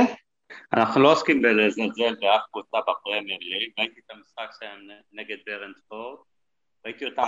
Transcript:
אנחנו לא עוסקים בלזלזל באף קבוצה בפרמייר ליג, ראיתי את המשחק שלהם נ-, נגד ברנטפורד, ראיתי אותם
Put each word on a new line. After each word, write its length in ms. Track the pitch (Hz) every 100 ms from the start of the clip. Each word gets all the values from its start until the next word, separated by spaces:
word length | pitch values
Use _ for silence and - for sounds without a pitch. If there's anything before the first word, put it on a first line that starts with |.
| 247 - _ _ _ - -
אנחנו 280 | - 110 131
לא 120 | 139
עוסקים 300 | 160 - 143
בלזלזל 720 | 120 107 107 104 107 107 117 110
באף 220 | 101 107 -
קבוצה 260 | 110 - 110
בפרמייר 580 | 101 87 101 104 101 92
ליג, 320 | 87 95 113 -
ראיתי 220 | 113 113 _
את 40 |
המשחק 400 | 107 95 - 110 -
שלהם 180 | 110 101 101
נ-, 300 | 104 _ 104
נגד 160 | 104 101 -
ברנטפורד, 720 | 104 101 95 _ 107 120 147 _ _ _ _ _ _ 113
ראיתי 180 | 120
אותם 180 | 131 127